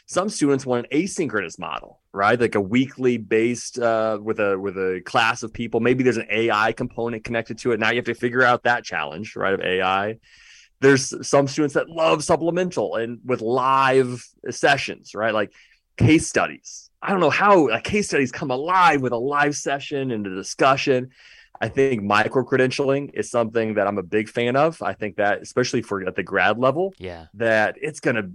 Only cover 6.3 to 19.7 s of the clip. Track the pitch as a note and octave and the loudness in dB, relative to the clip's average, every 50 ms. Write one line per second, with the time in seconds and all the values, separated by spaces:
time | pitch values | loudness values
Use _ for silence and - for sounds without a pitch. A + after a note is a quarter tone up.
6.3 | G#2 A2 A#2 A#2 G#2+ G#2 G#2+ A2+ - - B2+ B2 - A#2+ A#2 A#2 A#2 A2 - A#2+ | -2 0 0 2 2 2 2 0 0 -2 -6 -8 -8 -6 -6 -6 -6 -8 -8 -6
7.3 | A#2 A2+ A2+ - A#2 - - B2 A#2 G#2 A2 A2 A#2 A#2+ - A#2+ A2+ - B2+ A#2+ | -6 -6 -6 -6 -8 -6 -2 -2 0 2 2 0 0 0 -2 -4 -4 -4 -4 -2
8.3 | A#2+ B2+ B2+ B2 B2 A2+ - A#2+ A#2+ A#2+ A2 - - E2 D2+ C#2+ D2+ F2 A2 G#2+ | 2 4 4 4 4 4 2 2 0 0 -2 -6 -6 -6 -6 -6 -8 -10 -12 -10
9.3 | - G#2 G2 F#2+ G2 F2+ F2 F2 F#2 F#2 F#2 F#2 F#2+ G2 G2+ G#2+ A2+ - _ _ | -8 -4 -2 -2 0 0 0 -2 0 0 0 0 0 0 -2 -4 -6 -10 _ _
10.3 | _ - - - - - _ _ _ _ C3 C#3 C#3 C3 C3+ - - - - - | _ -20 -20 -20 -20 -20 _ _ _ _ 4 6 6 4 2 -2 -8 -10 -4 0
11.3 | - C#3+ C#3 C3+ - D#3 D3+ C#3+ - D#3+ B2+ - E3 E3 D#3+ D#3+ E3 D#3 D3 - | 2 2 2 2 0 -2 -2 0 0 -2 -4 -2 -2 0 2 2 2 2 2 0
12.3 | E3+ C#3 D#3+ E3+ E3+ F3+ F#3 F3+ - C#3+ G#2+ E2 E2 A2 A2+ A#2 A#2+ A2 - B2 | 0 0 0 0 0 0 -2 -2 -2 -2 -2 -2 -2 -4 -4 -6 -8 -8 -6 -4
13.3 | B2+ A2 A2 A2+ B2 B2+ B2+ C3+ C#3 C3+ C3+ C3 C3 C3+ B2+ B2 B2 A#2+ - - | -4 -2 0 0 0 2 2 4 4 4 4 4 4 4 2 2 -2 -10 -12 -18
14.3 | _ _ - - - - - B2 C#3 C3+ - - F2+ - - - - G2 G#2+ A2+ | _ _ -10 -10 -4 0 2 2 2 2 0 -4 -10 -12 -14 -14 -8 -4 -2 0
15.3 | G#2+ G#2+ G#2 F#2+ _ _ - _ _ _ _ _ _ - A#2+ C3+ D#3 E3 D#3+ - | 0 0 -2 -4 _ _ -20 _ _ _ _ _ _ 2 4 6 6 4 4 2
16.3 | - A2 F2 D#2 D2 - - - - - - _ _ _ - - G3 F#3 E3 C#3+ | 0 0 0 0 -2 -8 -18 -20 -20 -20 -20 _ _ _ -6 -2 0 2 2 2
17.3 | - C#3+ F#3+ G#3 G3+ F3+ D3 A#2 G#2+ A2+ - - - G#3+ G3 - F3+ D3 C3+ A#2+ | 2 4 4 6 6 6 6 4 2 -2 -2 -2 -2 -2 -2 0 0 0 0 0
18.3 | - - E3+ C3+ B2 C3 D3 F3 F#3 F#3 F3+ E3 D#3+ D3 B2+ A#2+ A#2+ A2+ A#2+ C#3 | -2 -6 -6 -4 -4 -4 -2 0 2 4 6 6 4 4 0 -2 -2 -2 -2 -2
19.3 | C#3+ C#3+ D3 D3 C#3+ - - D#3+ | 0 0 0 0 0 -2 -4 -4